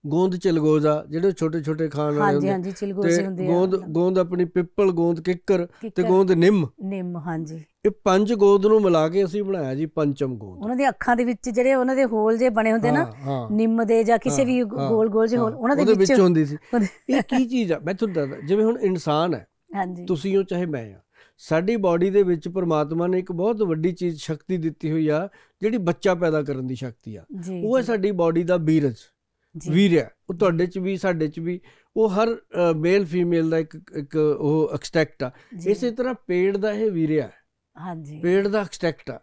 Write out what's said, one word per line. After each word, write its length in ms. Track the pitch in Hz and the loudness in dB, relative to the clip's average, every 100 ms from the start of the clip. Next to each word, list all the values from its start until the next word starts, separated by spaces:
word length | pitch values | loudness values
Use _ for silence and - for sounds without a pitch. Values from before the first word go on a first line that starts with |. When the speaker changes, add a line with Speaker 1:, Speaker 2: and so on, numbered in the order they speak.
| 147 | -2
Speaker 1:
ਗੂੰਦ 300 | 156 190 180 | 0 0 0
ਚਿਲਗੋਜ਼ਾ, 680 | 185 165 156 151 151 151 143 | 0 2 2 4 2 0 -4
ਜਿਹੜੇ 240 | 156 190 | -2 -2
ਛੋਟੇ-ਛੋਟੇ 560 | 175 160 165 147 156 160 | 0 -4 -4 -6 -4 -4
ਖਾਣ 160 | 139 | -2
ਵਾਲੇ 140 | 151 147 | -2 0
Speaker 2:
ਹਾਂਜੀ, 160 | 147 | 2
Speaker 1:
ਹੁੰਦੇ। 160 | 143 143 | 2 0
Speaker 2:
ਹਾਂਜੀ, 220 | 185 180 | -2 -6
ਚਿਲਗੋਜ਼ੇ 440 | 190 202 190 175 175 | -8 -8 -2 0 2
Speaker 1:
ਤੇ 100 | 190 | 0
Speaker 2:
ਹੁੰਦੇ 180 | 180 | -4
ਆ। 20 | 156 | 0
Speaker 1:
ਗੂੰਦ, 300 | 175 185 190 | 2 2 -2
ਗੂੰਦ 420 | 185 156 180 185 | -2 0 2 2
ਆਪਣੀ 260 | 175 180 | 0 0
ਪਿੱਪਲ, 460 | 175 180 175 - 196 | -2 -2 -4 0 0
ਗੂੰਦ 300 | 170 170 165 | 2 0 0
ਕਿੱਕਰ 460 | 170 175 - 185 175 | -4 -6 0 0 0
ਤੇ 0 | _ | _
Speaker 2:
ਕਿੱਕਰ। 280 | 220 - 175 | -8 -2 2
Speaker 1:
ਗੂੰਦ 240 | 185 190 | 4 4
ਨਿੰਮ। 340 | 175 175 208 143 _ | 6 4 4 0 _
Speaker 2:
ਨਿੰਮ, 340 | 190 196 180 170 | -10 -8 -8 -8
ਹਾਂਜੀ। 480 | 160 160 156 160 156 _ | -8 -8 -8 -12 -18 _
Speaker 1:
ਇਹ 60 | 214 - | -4 -2
ਪੰਜ 280 | 202 185 208 | 2 2 2
ਗੂੰਦ 340 | 226 196 202 202 | 4 6 6 6
ਨੂੰ 160 | 220 | 4
ਮਿਲਾ 260 | 196 165 156 | 6 4 2
ਕੇ 160 | 185 | 0
ਅਸੀਂ 180 | 190 202 | 0 -2
ਬਣਾਇਆ 320 | 196 190 135 | -4 -4 -4
ਜੀ 120 | 135 156 | -4 -4
ਪੰਚਮ 500 | - 147 139 139 120 | -2 -2 -2 -4 -6
ਗੂੰਦ। 260 | 101 92 | -12 -10
Speaker 2:
ਉਹਨਾਂ 140 | 202 254 | -6 0
ਦੀਆਂ 140 | 277 | -2
ਅੱਖਾਂ 260 | - - 240 | 0 0 0
ਦੇ 80 | |
ਵਿੱਚ 260 | 247 233 254 | 0 -2 -4
ਜਿਹੜੇ 240 | 226 247 | 0 2
ਉਹਨਾਂ 220 | 269 254 262 | 2 2 2
ਦੇ 80 | |
ਹੋਲ 320 | 262 220 214 226 | 0 2 0 2
ਜਿਹੇ 140 | 254 | 2
ਬਣੇ 220 | 220 220 | 2 2
ਹੁੰਦੇ 180 | 226 208 | 2 2
ਨਾ, 140 | 190 | 0
Speaker 1:
ਹਾਂ, 80 | 226 | -2
ਹਾਂ। 380 | - 139 139 113 | -6 -4 -4 -2
Speaker 2:
ਨਿੰਮ 340 | 208 226 226 | 0 2 2
ਦੇ 200 | 220 226 | 2 2
ਜਾਂ 140 | 220 226 | 4 2
ਕਿਸੇ 200 | 247 240 | 2 0
Speaker 1:
ਹਾਂ, 80 | 254 | 2
Speaker 2:
ਵੀ 160 | 254 | 0
ਗੋ-, 160 | 226 147 | -2 -2
Speaker 1:
ਹਾਂ, 100 | 139 | 0
Speaker 2:
ਗੋਲ-ਗੋਲ 380 | 220 220 214 226 | 2 2 2 2
ਜਿਹੇ 140 | 240 | 2
ਹੋਲ, 120 | 226 | 0
Speaker 1:
ਹਾਂ। 60 | - | -2
Speaker 2:
ਉਹਨਾਂ 180 | 240 285 | 0 2
ਦੇ 60 | |
Speaker 1:
ਉਹਦੇ 120 | 220 | 4
Speaker 2:
ਵਿੱਚ 160 | 208 190 | 4 6
Speaker 1:
ਵਿੱਚ 100 | 233 | 6
ਹੁੰਦੀ 240 | 185 165 | 6 4
ਸੀ। 120 | 147 147 _ | 0 -4 _
Speaker 2:
ਉਹਦੇ 120 | 240 196 - - | 0 0 -4 -2
Speaker 1:
ਇਹ 140 | 262 | -2
ਕੀ 260 | - 254 247 | 0 0 0
ਚੀਜ਼ 240 | 254 202 | 0 0
ਆ? 80 | 156 | -2
ਮੈਂ 100 | 151 | -2
ਤੁਹਾਨੂੰ 200 | 190 220 | -4 -2
ਦੱਸਦਾ, 220 | 165 139 139 147 | -2 -4 -6 -2
ਜਿਵੇਂ 180 | 202 | 2
ਹੁਣ 140 | 220 247 | 2 2
ਇਨਸਾਨ 540 | 202 180 156 151 175 | 0 0 0 0 0
ਹੈ, 120 | 131 - _ _ | -2 -8 _ _
Speaker 2:
ਹਾਂਜੀ। 320 | 202 185 180 180 | -6 -6 -8 -4
Speaker 1:
ਤੁਸੀਂ 300 | 170 190 196 | -4 0 0
ਹੋ 60 | |
ਚਾਹੇ 240 | 190 175 175 | 0 -4 -4
ਮੈਂ 260 | 139 110 | -6 -10
ਹਾਂ, 80 | 95 _ _ _ _ | -18 _ _ _ _
ਸਾਡੀ 380 | - 160 185 233 | -2 0 2 0
ਬਾਡੀ 340 | 190 170 190 | 2 2 2
ਦੇ 120 | 196 | 2
ਵਿੱਚ 260 | 185 170 175 | 2 0 -4
ਪਰਮਾਤਮਾ 580 | 185 175 156 151 165 175 | -4 0 0 0 -2 0
ਨੇ 120 | 185 | -2
ਇੱਕ 140 | 185 | -4
ਬਹੁਤ 300 | 170 202 220 | -4 -2 -2
ਵੱਡੀ 300 | 202 160 170 | -2 0 -2
ਚੀਜ਼, 260 | 180 180 156 | -2 -6 -6
ਸ਼ਕਤੀ 380 | - 151 - 185 | -8 -10 -6 -4
ਦਿੱਤੀ 340 | 160 147 156 | -4 -6 -4
ਹੋਈ 180 | 160 156 | -2 0
ਆ, 200 | 151 196 _ _ _ | -2 -4 _ _ _
ਜਿਹੜੀ 180 | 208 233 | -4 -2
ਬੱਚਾ 360 | 175 - 202 | -2 0 0
ਪੈਦਾ 280 | 175 170 156 | 0 0 0
ਕਰਨ 240 | 143 131 127 | -2 -6 -6
ਦੀ 80 | |
ਸ਼ਕਤੀ 420 | 127 127 113 - 104 | -8 -10 -12 -16 -16
ਆ। 80 | - 202 | -14 -14
Speaker 2:
ਜੀ, 240 | 175 185 | -10 -6
Speaker 1:
ਉਹ 120 | 208 262 | -2 -2
ਹੈ 60 | |
Speaker 2:
ਜੀ। 40 | 240 | 0
Speaker 1:
ਸਾਡੀ 240 | 220 196 | -2 -2
ਬਾਡੀ 320 | 185 170 165 | 0 0 2
ਦਾ 140 | 170 180 | 0 0
ਬੀਰਜ, 400 | 156 160 143 113 - _ _ _ _ 165 | 2 2 2 -4 -18 _ _ _ _ -14
Speaker 2:
ਜੀ। 140 | 151 | -2
Speaker 1:
ਵੀਰ 280 | 160 202 165 | 2 4 4
ਹੈ। 120 | 120 _ - | 0 _ -14
ਉਹ 40 | |
ਤੁਹਾਡੇ 320 | 175 196 165 180 | 0 2 2 -2
Speaker 2:
ਜੀ। 60 | |
Speaker 1:
ਚ 60 | 185 | -2
ਵੀ, 180 | 185 190 | -4 -2
ਸਾਡੇ 320 | 196 170 156 | -2 -2 -4
ਚ 120 | 156 | -4
ਵੀ। 200 | 165 180 - _ _ - | -8 -8 -12 _ _ 0
ਉਹ 120 | 220 | 0
ਹਰ, 260 | 190 226 | 2 0
ਅ, 380 | 233 _ 165 170 160 | -2 _ 0 0 2
ਮੇਲ 280 | 165 196 | 2 2
ਫੀਮੇਲ 460 | 180 180 170 170 160 | 2 0 0 2 0
ਦਾ 80 | 160 | -2
ਇੱਕ, 220 | 160 156 - 156 | -4 -12 -12 -12
ਇੱਕ 200 | 143 156 151 143 | -6 0 0 0
ਉਹ 300 | 147 156 151 | 0 0 0
ਐਕਸਟ੍ਰੈਕਟ 480 | 151 - 165 156 - | -4 -4 -2 -2 -4
ਆ। 80 | 127 - _ 196 | -10 -10 _ -8
Speaker 2:
ਜੀ। 140 | 180 | -4
Speaker 1:
ਇਸੇ 200 | 208 247 | -2 -2
ਤਰ੍ਹਾਂ 240 | 226 254 240 - | -4 -6 -6 -4
ਪੇੜ 300 | 180 190 196 | 0 0 0
ਦਾ 160 | 214 | -4
ਇਹ 180 | 208 220 | -2 -2
ਵੀਰ 320 | 175 156 156 | 0 0 0
ਆ। 60 | 117 - _ _ _ - | -2 -12 _ _ _ -16
Speaker 2:
ਹਾਂਜੀ। 380 | 180 165 147 151 | -14 -12 -14 -4
Speaker 1:
ਪੇੜ 300 | 170 190 202 | 0 2 2
ਦਾ 120 | 214 | -2
ਐਕਸਟ੍ਰੈਕਟ 500 | 196 - 170 - - | -4 -4 -4 -4 -12
ਆ। 100 | 117 | -14